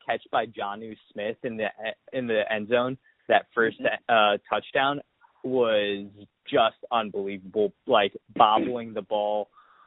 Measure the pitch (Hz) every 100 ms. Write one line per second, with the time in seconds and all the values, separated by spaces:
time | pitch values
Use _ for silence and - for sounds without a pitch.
0 | - 117 - 135 117 110 101 104 113 107
1 | _ - 104 113 127 113 104 - 110 -
2 | _ 135 123 110 101 110 104 120 123 131
3 | _ _ - 107 - - 110 - 123 107
4 | - 113 104 104 - 107 - 143 135 143
5 | - _ _ _ 135 131 117 107 101 101
6 | 101 101 101 _ - 139 113 - - 117
7 | 107 101 98 98 92 107 104 - - 120
8 | 101 - _ 107 110 110 127 123 113 107
9 | 95 107 104 104 101 _ _ _